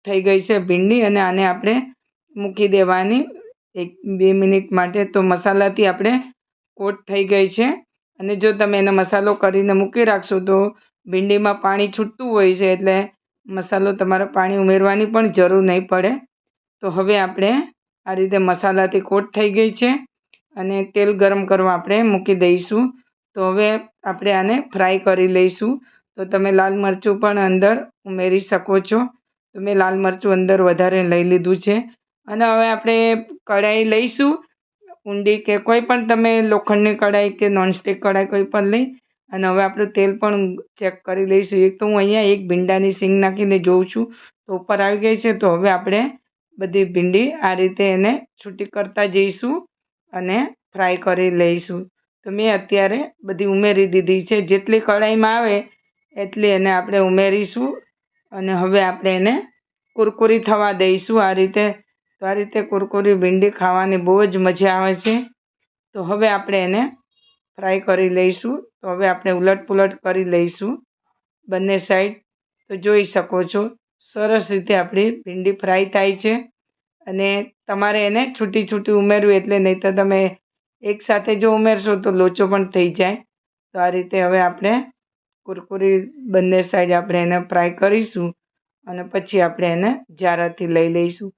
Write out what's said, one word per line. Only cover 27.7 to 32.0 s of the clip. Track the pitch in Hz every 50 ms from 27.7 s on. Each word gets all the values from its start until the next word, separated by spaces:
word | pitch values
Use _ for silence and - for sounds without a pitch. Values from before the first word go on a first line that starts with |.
| 226 254 - - _ _
ઉમેરી | _ 196 190 185 185 185 185 196
શકો | 190 - 202 180 180 - 190 190
છો. | 185 - 214 226 247 247 _ _ _ _ _ _ _ _ _
તો | 202
મેં | 190 202 202
લાલ | 196 185 185 190
મરચું | 190 190 185 185 185 - 202 190
અંદર | 185 185 185 190 190
વધારે | 185 180 175 165 180 185 185 185 185
લઈ | 170 175 175 175
લીધું | 180 180 180 170 180 190
છે | 180 - 208 208 226 247 - - _